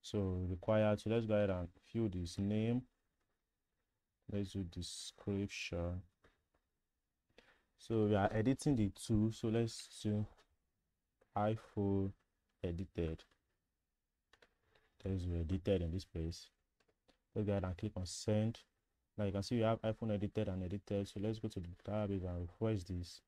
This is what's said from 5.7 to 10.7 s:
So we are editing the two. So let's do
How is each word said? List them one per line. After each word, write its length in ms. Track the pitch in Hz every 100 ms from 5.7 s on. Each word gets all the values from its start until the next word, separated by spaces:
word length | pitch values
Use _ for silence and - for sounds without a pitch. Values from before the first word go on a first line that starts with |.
| 87 85 90 - _ - _ _ _ _ _ _ _ _ _ _ - _ _ _ _
So 260 | - 113
we 100 | 104
are 140 | 104 101
editing 440 | 110 110 135 151 131
the 140 | 101
two. 420 | - - 110 110
So 160 | 113 117
let's 400 | 113 117 - - -
do 220 | 107 104 107 - _ _ _